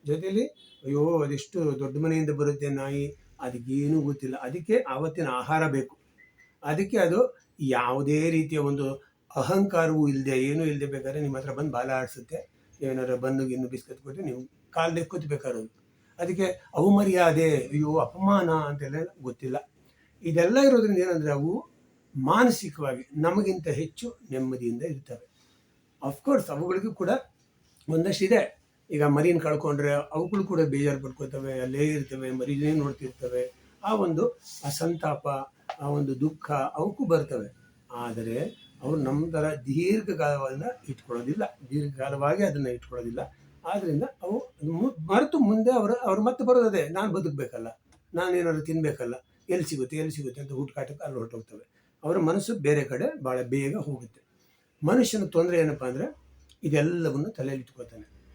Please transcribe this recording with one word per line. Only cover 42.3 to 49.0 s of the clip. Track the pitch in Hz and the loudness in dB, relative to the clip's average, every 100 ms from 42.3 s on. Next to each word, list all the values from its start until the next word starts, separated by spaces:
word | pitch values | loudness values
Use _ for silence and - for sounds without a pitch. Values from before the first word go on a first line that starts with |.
| 185 | 2
ಅದನ್ನ | 196 143 131 | 0 0 -4
ಇಟ್ಕೊಳ್ಳೋದಿಲ್ಲ. | 123 - 123 117 120 117 - - _ 160 | -6 -10 -10 -8 -8 -10 -14 -20 _ -6
ಆದ್ರಿಂದ | 202 180 147 269 - | -2 0 0 -2 -6
ಅವು | 180 220 - _ 147 | -4 -4 -6 _ -6
ಮು-, | 165 254 254 | 0 -2 -2
ಮರೆತು | 160 208 294 320 | 2 2 4 4
ಮುಂದೆ | 214 220 220 | 4 6 4
ಅವ್ರ, | 254 202 240 | 4 2 0
ಅವ್ರು | 220 196 | 0 2
ಮತ್ತೆ | 220 254 | 2 2
ಬರೋದದೇ, | 247 247 226 190 147 | 4 6 6 2 0
"ನಾನ್ | 180 208 | -2 -2
ಬದುಕ್ಬೇಕಲ್ಲ, | 170 160 139 127 117 113 - _ _ _ | -2 -4 -4 -8 -8 -12 -14 _ _ _
ನಾನ್ | 170 180 180 | -4 0 2
ಏನಾದ್ರು | 170 156 156 | 2 0 -2
ತಿನ್ಬೇಕಲ್ಲ, | 160 151 - | 0 0 -2